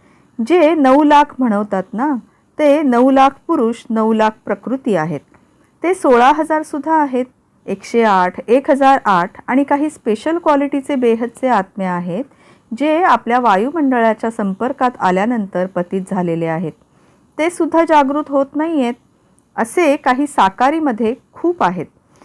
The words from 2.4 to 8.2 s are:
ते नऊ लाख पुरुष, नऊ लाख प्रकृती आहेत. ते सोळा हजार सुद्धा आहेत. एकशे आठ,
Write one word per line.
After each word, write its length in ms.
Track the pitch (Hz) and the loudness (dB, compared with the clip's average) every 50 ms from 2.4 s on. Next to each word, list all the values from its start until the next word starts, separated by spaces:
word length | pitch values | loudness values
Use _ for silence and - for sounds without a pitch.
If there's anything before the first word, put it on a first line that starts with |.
| _ _ _ - | _ _ _ 0
ते 220 | 302 285 277 311 | 2 4 4 4
नऊ 280 | 320 262 240 233 254 269 | 2 2 2 4 4 4
लाख 200 | 269 269 269 277 277 - _ | 4 4 4 2 2 -2 _
पुरुष, 300 | - 330 302 226 226 233 - - - | -4 -2 0 0 -2 -4 -6 -8 -6
नऊ 220 | 226 220 220 220 | -4 -2 0 0
लाख 180 | 226 220 220 214 220 _ - | 2 2 0 0 -2 _ -8
प्रकृती 520 | - 202 202 - 208 247 262 - 254 196 | -8 -8 -8 -6 -8 -8 -6 -4 -2 -2
आहेत. 240 | 165 156 165 156 139 _ _ _ _ _ _ _ _ _ _ _ _ | -2 -2 -4 -6 -10 _ _ _ _ _ _ _ _ _ _ _ _
ते 120 | - 339 381 | -4 -4 -4
सोळा 380 | 370 - 294 247 233 240 269 294 | 0 2 2 4 4 4 4 2
हजार 260 | 311 311 - 311 311 | 2 0 -2 -2 -4
सुद्धा 320 | 311 - - 294 277 311 320 | -4 -6 -8 -8 -4 0 0
आहेत. 300 | 311 294 269 254 247 254 254 _ _ _ _ _ _ - | 0 0 0 -2 -4 -6 -6 _ _ _ _ _ _ -12
एकशे 360 | - 190 190 - - - 233 | -10 -10 -10 -8 -4 0 2
आठ, 300 | 226 220 196 185 | 2 4 4 2